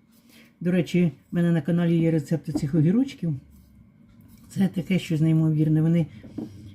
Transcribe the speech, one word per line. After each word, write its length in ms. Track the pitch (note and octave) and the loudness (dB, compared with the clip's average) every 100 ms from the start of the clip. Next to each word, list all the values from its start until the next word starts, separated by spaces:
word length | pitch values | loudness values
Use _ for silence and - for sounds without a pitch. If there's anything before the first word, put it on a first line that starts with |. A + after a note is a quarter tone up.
| _ _ _ - - - | _ _ _ -20 -20 -8
До 100 | E3+ | -2
речі, 420 | F3+ - F3 E3+ - _ | -2 0 0 0 -2 _
в 40 | |
мене 180 | F3 E3+ | -2 0
на 100 | E3 | 0
каналі 360 | - E3+ E3+ E3+ | 0 0 2 2
є 120 | E3 | 2
рецепти 420 | D#3+ D#3 D#3+ - | 0 -2 -4 -4
цих 220 | - C#3 | -6 -2
огірочків. 600 | D#3+ D3+ A3+ C4+ - F3 C#3 - - - - - _ - - - - - | 2 2 2 0 -4 -6 -6 -10 -20 -20 -20 -20 _ -20 -20 -20 -20 -10
Це 200 | F3+ F#3+ | -2 -2
таке 300 | F3+ - F3+ | -2 -2 -2
щось 220 | - D#3 | 0 0
неймовірне. 600 | D#3+ D#3+ D#3+ D#3 D#3 D#3 | 2 2 2 2 2 2
Вони 240 | E3 E3+ D#3 - - - - - - | 2 2 0 -8 -16 -14 -14 -14 -20